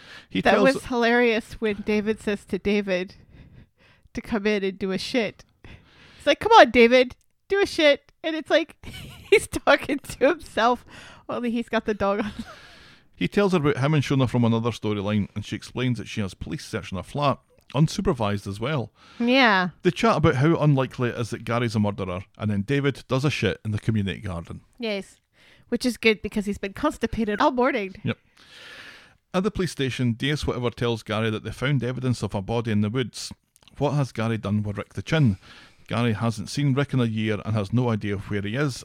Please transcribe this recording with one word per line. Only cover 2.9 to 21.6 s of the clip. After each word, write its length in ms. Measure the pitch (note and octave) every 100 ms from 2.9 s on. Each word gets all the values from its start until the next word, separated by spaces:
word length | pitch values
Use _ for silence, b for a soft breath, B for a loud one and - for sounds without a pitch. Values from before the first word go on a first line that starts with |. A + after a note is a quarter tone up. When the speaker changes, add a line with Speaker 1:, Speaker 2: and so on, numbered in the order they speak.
| F3+ F#3 - - - - - - _ b b _
Speaker 2:
to 80 | -
come 260 | - A3+ G#3
in 160 | G#3
and 160 | G3 F#3+
do 140 | F#3+
a 60 | F#3
shit. 460 | - B3+ G#3 - _ _ B B B B B -
It's 80 | -
like, 100 | C#4+
"Come 140 | G#4
on, 180 | A4+ C#4+
David, 460 | B3 A#3 B3+ B3+ - _ _ -
do 120 | G4
a 60 | G4+
shit." 460 | - D4+ C#4+ _ _
And 140 | D#4+ D#4+
it's 140 | -
like 260 | D#4+ E4 -
<laughs> 500 | - - - - -
he's 180 | G#4+ -
talking 500 | D4+ - D4 - C#4
to 300 | - - C4
himself, 560 | D#4+ - - A3+ A#3+ - B B B -
only 220 | A#3 A#3+
he's 180 | A#3+ -
got 180 | A3 A3+
the 80 |
dog 260 | G#3 G3 G3+
on. 120 | G#3 - B B B B B B B -
Speaker 1:
He 120 | -
tells 240 | - G3+
her 60 | F3+
about 180 | C#3+ A#2
him 160 | C#3
and 80 | D#3
Shona 260 | - C#3 B2
from 160 | B2+
another 260 | A#2 A2+ A#2
storyline, 580 | G#2+ A2 G#2 G2 G#2+ F#2+ -
and 80 |
she 100 | -
explains 440 | A2 - A#2 B2+ A2+
that 100 | -
she 120 | -
has 140 | F#2+
police 300 | - - D#3+
searching 320 | - G#2+ E2+ F#2
her 60 |
flat, 340 | - C#3 C#3+ A#2+ _ _ -
unsupervised 720 | - D#3 - G3+ C3 G#2 G2+ G2+
as 100 | G2
well. 320 | A#2+ D#3 A2 B B -
Speaker 2:
Yeah. 480 | A#3 C4 A#3+ F#3+ F3+ -
Speaker 1:
They 100 | F3+
chat 240 | - A3+ D3+
about 180 | D#3 C3+
how 200 | C#3 E3
unlikely 540 | D3+ C3+ B2+ - B2
it 40 | A#2
is 140 | A2+
that 140 | A#2+
Gary's 320 | A#2 A#2